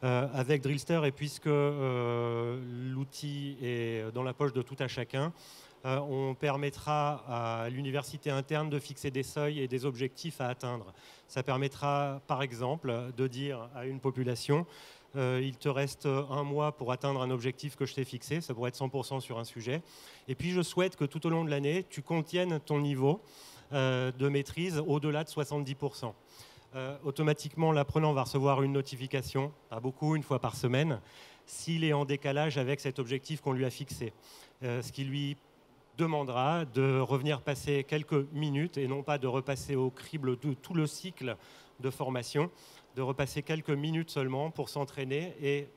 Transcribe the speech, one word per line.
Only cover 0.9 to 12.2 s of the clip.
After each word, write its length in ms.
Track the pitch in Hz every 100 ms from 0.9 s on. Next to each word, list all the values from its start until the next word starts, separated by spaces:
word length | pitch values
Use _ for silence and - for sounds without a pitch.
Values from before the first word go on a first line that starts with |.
| 170 147
et 60 |
puisque, 340 | 131 147 - 156
euh, 1120 | 147 143 143 135 123 120 120 120 117 117 123 123 123 131
l'outil 680 | 131 135 - 147 143 139 135
est 500 | 123 120 117 113 110
dans 120 | 117
la 100 | 131
poche 180 | 123 143
de 80 | 123
tout 160 | 120 135
à 80 | 131
chacun, 440 | - 120 135 151 170 - - - - 131
euh, 120 | 131
on 340 | 143 135 135
permettra 880 | 131 151 139 143 135 - 151 147 147 - 120 117 113
à 80 | 113
l'université 580 | 127 139 135 135 147 147
interne 400 | 135 139 151 156
de 100 | 143
fixer 320 | - 139 147
des 120 | 131
seuils 380 | 135 - 147 151
et 80 | 131
des 180 | 127 135
objectifs 560 | 120 131 - 170 -
à 60 | 123
atteindre. 440 | 127 123 120 95 - - - -
Ça 160 | -
permettra, 760 | 135 131 139 135 143 143 143 139